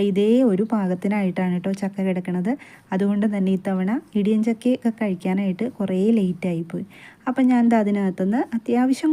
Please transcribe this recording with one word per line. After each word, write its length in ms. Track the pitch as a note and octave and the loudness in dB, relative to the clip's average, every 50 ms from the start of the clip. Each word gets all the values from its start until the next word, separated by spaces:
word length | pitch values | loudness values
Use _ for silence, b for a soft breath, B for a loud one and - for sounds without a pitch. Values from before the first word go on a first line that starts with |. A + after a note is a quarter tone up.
| G3+ | 2
ഇതേ 240 | G3+ F#3+ G3 G3+ G#3+ A#3 B3+ C4+ A#3 | 2 2 2 4 4 4 4 4 4
ഒരു 140 | F#3 F3+ A3 A3 | 4 2 0 0
പാകത്തിനായിട്ടാണ് 840 | A#3 G#3+ G3 F3+ F3+ F3+ - G3 G#3 G#3 G3 F3+ F3 G3 F#3 F3+ F3+ | 0 0 0 0 -2 -2 -2 -2 -2 0 -2 -2 -2 -2 -2 -2 -2
കേട്ടോ 160 | F3 F3 F#3+ G3 G3 | -2 -2 -4 -4 -4
ചക്ക 160 | G3+ F#3+ G3 G3+ F#3+ | -4 -6 -4 -4 -2
കിടക്കണത്. 440 | F#3+ F#3 F#3 F3+ F#3 F3+ F3+ F3+ G#3+ C#4 C#4+ B B B B B B F#3+ | -2 -2 -2 -4 -4 -4 -2 -2 -2 -4 -4 B B B B B B -4
അതുകൊണ്ട് 320 | F#3+ G3+ G3+ G#3 G3+ G#3 A3 G#3 | -2 0 0 0 0 0 0 0
തന്നെ 160 | G3+ F#3+ F#3+ F#3+ | 0 0 0 0
ഈ 20 | F#3 - | 0 -2
തവണ 240 | G3 F#3+ F#3 F#3 F#3+ A3+ D4+ - - - G#3 | -2 -2 -2 0 -2 -2 -4 -4 -4 -2 0
ഇടിയൻ 200 | G3 G#3 A3 A3 A3 | 0 2 2 2 2
ചക്കയൊക്കെ 440 | A#3 A#3 A3+ - B3 B3+ - - A#3 A3 - | 0 -2 0 0 0 0 0 0 -2 -2 -2
കഴിക്കാനായിട്ട് 680 | A3+ G3+ F#3 F3 - F#3+ F#3 G3 G3+ F#3+ F3 - A3 B3+ - | -2 -4 -4 -4 -4 -2 -2 0 0 -2 -2 -2 -4 -6 -6
കുറേ 220 | - G3+ F#3+ F#3+ F#3 G3 A3 A#3 | -4 -4 -2 0 0 2 2 2
ലേറ്റ് 320 | A3 F#3+ F3+ F3 - - F3+ E3+ | 2 2 0 -2 -2 -4 -4 -4
ആയിപ്പോയി. 340 | E3 E3+ E3 - F3 F#3+ - B B B B B B B C4 | -4 -6 -6 -8 -10 -10 -10 B B B B B B B -4
അപ്പം 160 | B3 C4+ C4 B3+ | 0 2 2 2
ഞാൻ 120 | B3+ A#3+ A#3 A#3 A#3 | 4 4 4 4 4
ദാ 60 | A3+ G#3 | 4 2
അതിനകത്തുനിന്ന് 560 | G3+ G#3 G3+ G3 F#3+ F3+ - F#3 G3 G#3+ C4 - - - | 2 0 0 0 -2 -2 -2 -2 -2 0 -2 -2 -2 -4
അത്യാവശ്യം 560 | A3+ - - A#3 A#3+ B3+ C4 C4 - - D#4 | -6 -4 -2 0 0 2 0 0 0 0 0